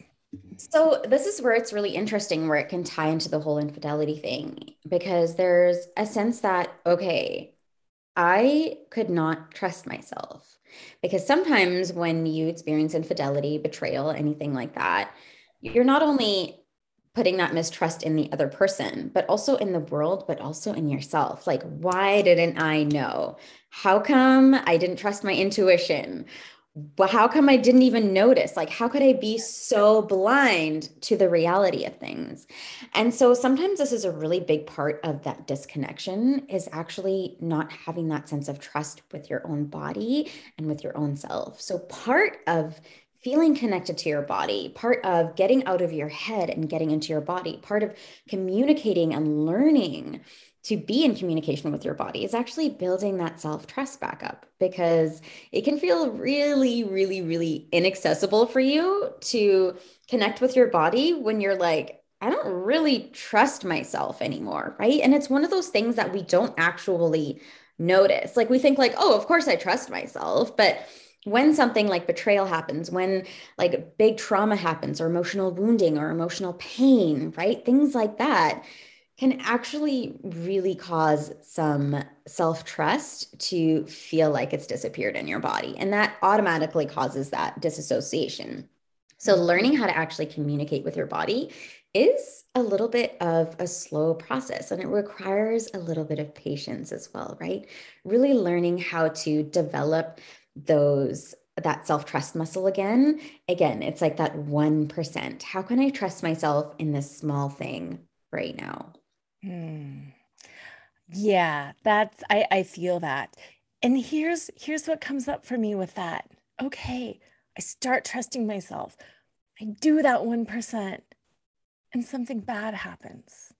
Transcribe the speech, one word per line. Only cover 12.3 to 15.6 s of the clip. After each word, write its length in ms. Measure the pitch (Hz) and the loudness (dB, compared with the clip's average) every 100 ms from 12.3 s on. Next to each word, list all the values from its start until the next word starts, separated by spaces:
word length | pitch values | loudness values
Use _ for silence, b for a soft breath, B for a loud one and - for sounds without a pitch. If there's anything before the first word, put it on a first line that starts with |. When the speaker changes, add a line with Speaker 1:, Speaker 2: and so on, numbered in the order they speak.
| 156 160 | -2 -2
Speaker 1:
experience 460 | 165 156 151 156 | -4 -4 0 0
infidelity, 640 | 160 160 170 139 143 143 151 | -2 -4 -4 -2 -2 -2 -4
betrayal, 540 | 151 - - 135 147 | -6 -6 -6 -4 -2
anything 420 | 151 147 147 147 | -2 -2 -2 -4
like 220 | 131 117 | -4 -6
that, 380 | - 90 90 - B B B B _ | -4 0 0 -2 B B B B _